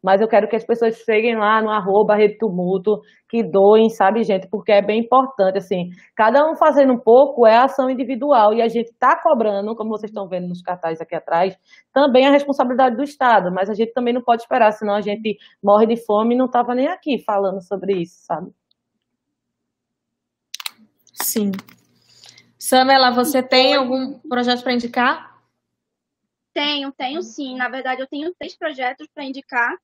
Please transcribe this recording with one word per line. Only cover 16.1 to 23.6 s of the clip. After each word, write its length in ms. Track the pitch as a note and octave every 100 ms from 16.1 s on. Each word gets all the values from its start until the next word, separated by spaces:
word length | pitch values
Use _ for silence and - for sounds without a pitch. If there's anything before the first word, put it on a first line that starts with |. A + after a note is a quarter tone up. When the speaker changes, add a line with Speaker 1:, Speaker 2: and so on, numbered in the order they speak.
| G#3 A3+
Speaker 1:
e 40 | B3
não 120 | B3+
tava 240 | B3 A#3+
nem 140 | B3 C#4+
aqui 360 | F#4 D#4 A#3
falando 380 | - G3+ G3 F#3+
sobre 400 | F#3 G3 F#3 F#3+
isso, 240 | E3+ _ _
sabe? 260 | D#3+ F3+ _ _ _ _ _ _ _ _ _ _ _ _ _ _ _ _ _ _ _ _ - - _ _ _ _
Speaker 2:
Sim. 380 | - - A3+ G3+ F#3+ - _ _ _ _ _ - _ _ _
Samela, 540 | - B3+ C4 C4+ B3+
você 320 | A#3+ B3 C4+
tem 300 | B3+ B3+